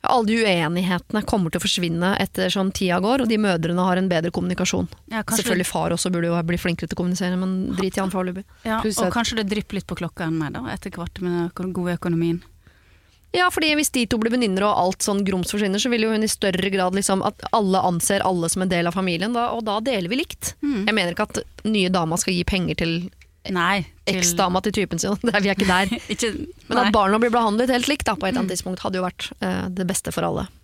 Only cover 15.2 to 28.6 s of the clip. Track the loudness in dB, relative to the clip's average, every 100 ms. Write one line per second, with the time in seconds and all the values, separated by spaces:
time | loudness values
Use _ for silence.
15.2 | 0 0 -2 -2 0 0 0 0 0 0
16.2 | 0 0 0 0 0 0 0 0 2 2
17.2 | 0 -4 0 2 4 4 2 0 0 2
18.2 | 2 0 0 0 0 2 0 0 -2 -2
19.2 | -2 0 -2 -2 -2 -2 0 -2 -2 -2
20.2 | -4 -8 -10 -4 -2 0 0 2 0 -2
21.2 | -4 -4 -8 -6 0 2 4 2 2 0
22.2 | 0 0 0 0 -2 -2 -2 -2 -6 -14
23.2 | -20 _ -6 -2 0 0 -4 -8 -4 0
24.2 | 0 2 2 2 0 0 -2 -2 -2 0
25.2 | 2 2 2 2 4 4 2 -2 -6 -2
26.2 | -2 -2 -10 -14 -2 2 4 4 4 4
27.2 | 4 4 2 2 2 2 2 0 0 0
28.2 | 0 0 -2 -4